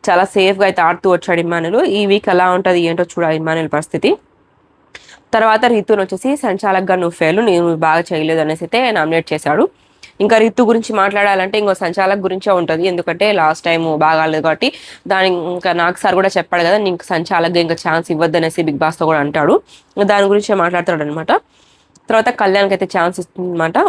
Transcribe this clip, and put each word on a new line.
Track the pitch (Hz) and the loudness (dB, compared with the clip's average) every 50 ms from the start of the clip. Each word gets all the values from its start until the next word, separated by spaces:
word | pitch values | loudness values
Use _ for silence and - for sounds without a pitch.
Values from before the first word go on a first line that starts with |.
| - | -2
చాలా | 208 180 175 196 | 2 2 2 2
సేఫ్‌గా | - - 202 185 190 196 190 202 | 2 2 2 2 2 2 2 0
అయితే | 190 185 180 | 0 2 2
ఆడుతూ | 170 165 175 170 - 190 | 0 0 0 0 0 0
వచ్చాడు | 180 175 - - 175 170 | 0 0 0 -2 -2 0
ఇమాన్యుల్. | 170 170 170 170 165 170 202 254 359 311 | 0 -2 -2 -2 -2 -2 0 0 0 0
ఈ | 196 214 208 | 0 0 2
వీక్ | 196 202 208 - 214 | 2 2 2 2 0
ఎలా | 180 180 180 185 | 2 2 2 2
ఉంటది, | 180 180 190 190 180 175 | 2 2 2 2 2 2
ఏంటో | 170 165 170 170 180 | 0 0 0 -2 -4
చూడాలి | 175 - 170 170 160 160 | -4 -2 -2 -2 0 -2
ఇమాన్యుల్ | 156 160 160 160 165 160 139 | -2 -2 -2 -2 -2 -2 -2
పరిస్థితి. | - 151 160 - - 147 - 262 415 - _ _ _ _ _ _ _ _ _ _ _ _ _ _ - - - - - - _ _ | -4 -4 -4 -4 -4 -2 0 0 0 -2 _ _ _ _ _ _ _ _ _ _ _ _ _ _ -20 -20 -20 -20 -20 -20 _ _
తర్వాత | - 220 220 220 220 220 247 | 0 2 2 2 2 2 2
రితుని | 240 240 208 - - 214 190 | 2 2 0 0 0 0 0
వచ్చేసి | 190 185 190 185 - 262 285 | 0 -4 -6 -4 -2 -4 -2
"సంచాలక్‌గా | 294 - 220 185 190 - 196 190 190 190 190 190 | -2 -2 -4 -4 -2 -2 -2 0 0 0 0 0
నువ్వు | 185 175 170 170 | 0 0 -4 -2
ఫెయిల్, | - 170 156 175 208 | 0 0 0 2 2
నువ్వు | 240 214 180 175 170 170 165 | 2 2 2 2 2 2 0
బాగా | 160 165 160 156 170 | 2 2 2 2 2
చేయలేదు" | 170 - 180 156 156 156 165 160 | 0 -2 -4 -2 -2 0 0 0
అనేసి | 151 156 160 165 175 | 0 -2 -2 -6 -6
అయితే | 165 - 240 262 240 | -4 -2 0 0 0
నామినేట్ | 220 175 156 160 165 165 160 - | 0 0 0 0 0 -2 -2 -2
చేశాడు. | 156 151 - 147 151 196 302 - - _ _ _ _ _ - - _ - | -6 -4 -2 -2 0 0 0 0 -2 _ _ _ _ _ -20 -20 _ -2
ఇంకా | 196 202 226 220 | 2 2 4 4
రితు | 220 226 - - | 4 2 2 2
గురించి | 247 214 233 226 220 - 214 | 2 2 2 0 0 -2 -2
మాట్లాడాలంటే | 202 190 202 196 208 202 202 196 190 185 196 202 214 | 0 0 0 0 0 2 2 2 0 0 -2 -2 -2
ఇంకో | 208 202 190 | 0 0 -2
సంచాలక్ | - 196 170 175 196 190 190 196 202 | -2 -4 -4 -2 0 0 0 0 0
గురించే | 185 185 185 190 - 208 | -2 -4 -4 -2 0 0
ఉంటది, | 190 180 170 165 160 160 175 | 0 0 0 0 -2 0 0
ఎందుకంటే | 190 180 175 165 175 165 175 202 214 | -2 -2 -2 -4 -4 -2 0 0 0
లాస్ట్ | 202 180 156 156 160 - - | 2 2 2 0 0 0 -2
టైమ్ | 170 165 165 165 160 156 151 | -2 0 0 0 -2 0 0
బాగాలేదు | 156 156 160 160 160 160 156 156 | 2 2 2 2 0 0 -2 -2
కాబట్టి | 160 160 156 - - 285 - - - - - - _ 175 | 0 -2 -2 0 -2 -4 -4 -6 -14 -20 -20 -18 _ -2
దాని | 202 190 190 190 180 175 160 180 | 0 2 2 2 0 -2 -4 -6
ఇంకా | 175 180 175 180 | -6 -4 -2 -2
నాగ్ | 170 170 170 180 180 - | 0 0 0 0 -2 0
సార్ | - 196 180 | -2 0 2
కూడా | 185 190 190 | 2 0 2
చెప్పాడు | - 190 165 - 180 175 170 | 0 -2 -2 0 0 2 2
కదా, | 170 196 214 | 2 2 2
"నీకు | 208 190 175 170 - | 0 -2 -4 -4 -6
సంచాలక్‌గా | - 185 160 170 - 190 170 170 170 175 175 | -4 -4 -4 -2 -2 0 0 0 0 0 0
ఇంకా | 170 165 165 - | 0 0 -4 -4
ఛాన్స్ | - 170 156 165 165 - | -2 -2 -2 -2 -2 -2
ఇవ్వద్దు" | 165 151 170 165 156 170 | -2 0 0 0 0 0
అనేసి | 165 160 - - | 0 -2 -2 -2
Bigg | 160 156 143 135 | -2 -2 -2 -2
Boss-తో | 160 156 160 - 170 | -2 -2 -2 -2 -2
కూడా | 156 160 147 | 0 0 0
అంటాడు. | 143 147 151 160 147 165 370 427 - _ - - _ _ _ 196 | 0 -2 -2 0 2 2 2 0 0 _ -16 -20 _ _ _ -2
దాని | 202 202 202 202 202 | 0 2 2 2 2
గురించే | 196 202 208 208 - 208 | 2 2 0 2 0 0
మాట్లాడతాడు | 190 170 175 175 175 170 185 170 156 147 | 0 0 0 0 -2 -2 -2 -2 -2 -4
అనమాట. | 147 151 160 156 - 294 427 - _ _ _ _ _ _ _ _ _ _ _ _ | -6 -6 -6 -2 0 0 0 -2 _ _ _ _ _ _ _ _ _ _ _ _
తర్వాత | - 220 220 220 247 240 | 0 0 2 2 0 -2
కళ్యాణ్కి | - 214 190 190 202 202 196 196 | 0 0 2 2 2 2 2 0
అయితే | 180 190 185 | -2 -2 -4
ఛాన్స్ | - 185 170 175 180 185 | -2 0 0 0 -2 -6
ఇస్తుంది | 175 - _ - 180 180 | -10 -10 _ -8 -8 -6
అనమాట, | 175 165 160 160 170 254 302 | -2 -2 -2 0 0 0 0